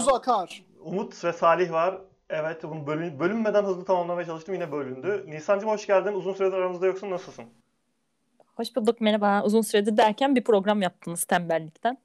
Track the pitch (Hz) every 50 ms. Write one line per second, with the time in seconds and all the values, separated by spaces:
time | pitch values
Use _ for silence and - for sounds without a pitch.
0 | 233 277 254 233 - 262 233 202 175 - - - - _ _ - - 160 170 196
1 | 214 - - - 170 170 165 - 175 170 165 170 180 170 160 160 170 190 190 -
2 | - - _ _ _ - - 156 151 160 165 160 - 156 156 160 139 147 151 160
3 | 170 175 147 131 165 180 220 233 226 208 196 208 202 196 185 175 180 - 185 180
4 | 170 170 175 175 170 165 160 160 160 202 185 175 175 151 147 147 139 127 127 131
5 | 131 185 208 196 - 156 151 156 151 - 202 202 214 220 214 208 208 - 202 190
6 | 180 208 208 185 165 190 185 190 190 190 190 190 185 185 180 170 185 190 180 190
7 | 208 202 180 - - 143 127 - 117 113 _ _ _ _ _ _ _ _ _ _
8 | _ _ _ _ _ _ _ _ _ _ _ - 233 - - 247 214 233 226 -
9 | 220 214 214 214 208 202 202 202 - 214 208 226 214 - - 208 208 226 214 240
10 | 220 214 208 - 269 285 277 247 - - 220 196 190 208 208 208 185 180 - _
11 | - 175 170 170 - - 190 175 175 165 160 160 160 156 - _ - 233 269 -